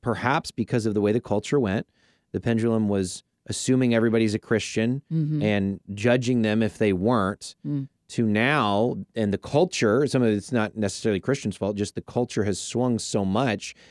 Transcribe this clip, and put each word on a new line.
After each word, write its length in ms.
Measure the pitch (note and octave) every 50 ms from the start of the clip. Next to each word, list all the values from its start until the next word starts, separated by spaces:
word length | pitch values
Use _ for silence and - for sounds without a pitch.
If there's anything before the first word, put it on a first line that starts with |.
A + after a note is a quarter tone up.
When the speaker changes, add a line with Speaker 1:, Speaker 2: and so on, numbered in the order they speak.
Speaker 1:
perhaps 500 | - B2 A2 - G#2 B2 C#3 E3 - -
because 360 | - - A2 - - A#2+ G#2+
of 80 | A2+ G2+
the 80 | G#2 G2+
way 100 | G#2 G#2+
the 80 | A#2+
culture 400 | - - G#2 G#2 - - C#3+ D3
went, 260 | B2 G2+ F#2+ A2+ - - _ _ _ _ _ _ _ _ -
the 80 | -
pendulum 480 | - A#2+ A#2 A2+ A2+ A#2 A2+ A2 A2 G2+
was 340 | G2+ G2 F#2+ F#2 - - - _ _ _ _
assuming 480 | - G#2 - - - C3 B2+ C3 A#2+ A#2
everybody's 380 | A2+ A2+ A#2 A2 A#2 A2+ G#2+ G#2
a 40 | A2
Christian 640 | - - A#2 G#2 - - - A2+ A2 A#2+ B2+ C#3 - - E3
Speaker 2:
Mm-hmm. 300 | D#3+ D3+ D3 D#3 D3+ G#2
Speaker 1:
and 380 | G#2+ G#2 G2+ G2 G2 G2 - - - G2
judging 460 | G2+ G#2+ A#2+ A#2+ B2+ A#2+ A#2+ B2+ A#2+ A2
them 200 | G#2+ G#2+ A2+ A2+
if 160 | G#2 - -
they 160 | A2+ G#2 F#2+
weren't. 600 | F2+ F#2+ A2+ B2+ A2+ F#2+ F#2+ G#2 - - - - _ -
Speaker 2:
Mm. 220 | D3 D3 C#3 C3+ C#3 _ _ _ -
Speaker 1:
To 180 | - - A#2
now, 720 | A2 G#2 G#2+ A#2 C3+ D3+ D3 A#2 G#2 G2+ G2+ A2+ B2+ - G2+ F#2 - _
and 180 | A2+ A2 G2+ G2
the 60 | -
culture, 680 | - - - C#3+ F3+ F3+ - - B2 G#2+ G#2 C3 D3+
some 160 | B2+ - C3 B2
of 60 | A2+
it's 220 | G#2+ G2+ - - B2
not 240 | A#2 G#2+ G#2 -
necessarily 440 | A2 G#2 G2 - - - A2+ G2+ F#2
Christians' 360 | - - C#3+ - - A2 F#2
fault, 200 | - G2 G2 G#2
just 180 | G2 G#2 - -
the 60 | -
culture 440 | - - - A#2 B2 - - A#2+ G2+
has 140 | G#2 F#2+ -
swung 380 | - - - A#2 B2 B2+ A#2 G#2+
so 260 | - - - G#2+ G2
much. 500 | F#2+ F#2+ A2+ C#3 B2+ G2+ G2 - - - - - -